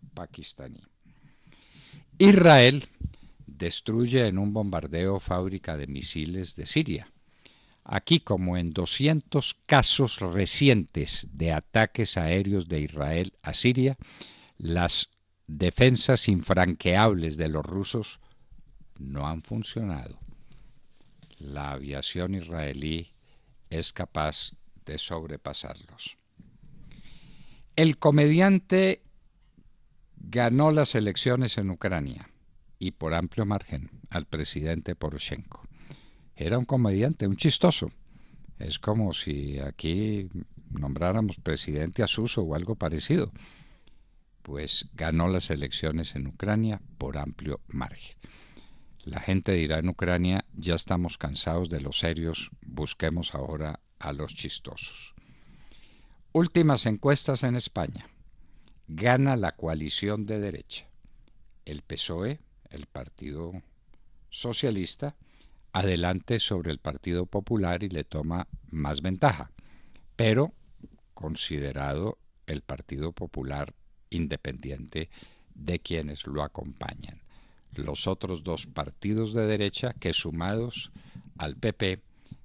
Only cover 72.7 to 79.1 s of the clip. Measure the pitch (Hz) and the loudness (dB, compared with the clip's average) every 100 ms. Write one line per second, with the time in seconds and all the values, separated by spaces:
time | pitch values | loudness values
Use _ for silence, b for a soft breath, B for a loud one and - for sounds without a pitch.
72.7 | 69 - 69 80 - 78 - 67 71 71 | -12 -10 -8 -6 -8 -10 -8 -6 -6 -8
73.7 | - - - - 85 78 71 67 65 67 | -12 -20 -20 -8 -4 -4 -4 -8 -10 -10
74.7 | 67 60 - 82 B B B B - 76 | -10 -10 -8 -10 B B B B -12 -6
75.7 | 87 - 82 76 73 71 71 73 - 71 | -6 -4 -6 -6 -10 -8 -6 -6 -8 -12
76.7 | 64 - - - - - b b b b | -10 -12 -12 -14 -18 -20 b b b b
77.7 | 69 69 76 - 95 92 85 87 80 - | -8 -8 -4 -4 -4 -4 -6 -6 -8 -8
78.7 | - 71 - 101 | -10 -10 -6 -4